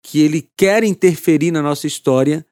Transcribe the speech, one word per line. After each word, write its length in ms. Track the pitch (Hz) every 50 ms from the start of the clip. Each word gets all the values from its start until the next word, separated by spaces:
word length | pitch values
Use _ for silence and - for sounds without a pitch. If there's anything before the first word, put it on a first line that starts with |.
| _
que 180 | - - 151
ele 280 | 151 156 156 165 - _ _
quer 260 | - 190 190 202 226 226
interferir 680 | 214 185 - - 180 165 - - - 160 147 151 170
na 100 | 170 156
nossa 260 | 147 147 147 - -
história 580 | 151 - - _ 151 131 131 135 143 151 160 151 _